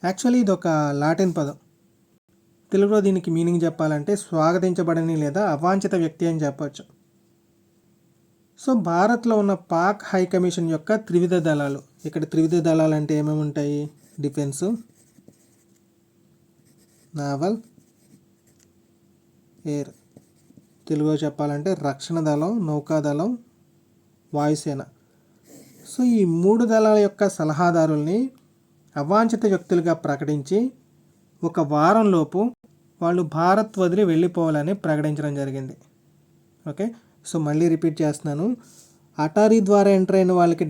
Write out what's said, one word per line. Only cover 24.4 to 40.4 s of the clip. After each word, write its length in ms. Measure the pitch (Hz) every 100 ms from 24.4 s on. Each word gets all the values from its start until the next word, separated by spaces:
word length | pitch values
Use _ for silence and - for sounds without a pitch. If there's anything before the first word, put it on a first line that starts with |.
| 151 151 156 135 - _ _ _ _ _ _ - - - -
So, 80 | - 247 226
ఈ 20 | 180 165
మూడు 200 | 190 226 233
దళాల 240 | 220 214 214 202
యొక్క 220 | - 202 190
సలహాదారుల్ని 800 | 156 147 175 170 160 151 151 214 262 - _ _ _ _ _ 147
అవాంఛిత 480 | 147 208 226 226 214
వ్యక్తులుగా 400 | 185 - 175 165 160 151
ప్రకటించి 540 | 139 147 147 135 196 254 - _ _ _ _ _ _ 165
ఒక 100 | 170 147
వారంలోపు 640 | 147 165 220 208 175 147 180 233 - _ _ _ -
వాళ్ళు 200 | 170 180 160 151
భారత్ 360 | 175 208 214 190
వదిలి 220 | 180 185 190
వెళ్ళిపోవాలని 640 | 160 175 180 160 151 151 202 160
ప్రకటించడం 480 | 151 151 151 151 143
జరిగింది. 340 | 135 135 131 - _ _ _ _ _ _ _ _ 156
ఓకే, 140 | 147 220 226 _ _ -
so 60 | 165 147
మళ్ళీ 180 | 151 170
రిపీట్ 240 | 160 165 156
చేస్తున్నాను. 440 | 151 143 156 143 208 247 - - _ _ _ - 151
అటారీ 340 | 208 214 226 190
ద్వారా 200 | 202 196 196
ఎంటర్ 200 | 185 190
అయిన 120 | 185
వాళ్ళకి 260 | 180